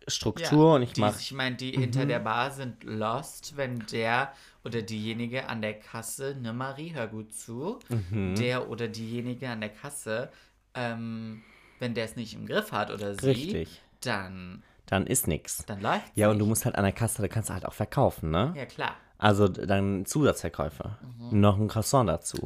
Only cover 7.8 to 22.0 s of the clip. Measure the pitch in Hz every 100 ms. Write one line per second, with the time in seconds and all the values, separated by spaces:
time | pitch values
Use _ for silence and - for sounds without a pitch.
7.8 | - 120 90 104 95 95 123 127 123 113
8.8 | 117 107 113 120 120 123 135 113 107 -
9.8 | 143 - - 110 139 - _ _ _ -
10.8 | 120 117 113 113 113 107 - - - -
11.8 | 127 117 110 127 110 107 107 156 214 104
12.8 | 104 98 101 101 131 123 156 87 82 -
13.8 | _ _ 127 107 95 95 90 90 - _
14.8 | - 98 - 127 - 78 - - - 101
15.8 | 107 185 - - 104 107 104 110 123 -
16.8 | 98 - 113 - 101 - 104 90 - -
17.8 | 104 - 110 - 80 80 123 175 120 -
18.8 | 139 - - - 107 196 101 - - 98
19.8 | 98 98 - 151 131 87 85 - 78 -
20.8 | - 104 127 117 120 107 104 101 107 113
21.8 | 104 139